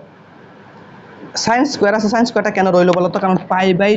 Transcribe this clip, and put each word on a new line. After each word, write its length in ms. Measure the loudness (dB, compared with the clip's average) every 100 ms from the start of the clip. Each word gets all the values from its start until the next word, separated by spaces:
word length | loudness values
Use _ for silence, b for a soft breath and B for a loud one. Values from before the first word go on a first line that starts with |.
| -8 -20 -20 -20 -20 -20 -20 -20 -20 -20 -20 -20 -14
sin 280 | -6 -2 0 -2
square 280 | 0 0 0
আছে, 100 | 0
sin 160 | 0 0
স্কয়ারটা 260 | 0 -2 0
কেন 100 | 2
রইলো 220 | 4 4 2
বলো 100 | 0
তো? 100 | -2
কারণ 140 | -2 -2 -2
pi 160 | 0 0 2
by 120 | 0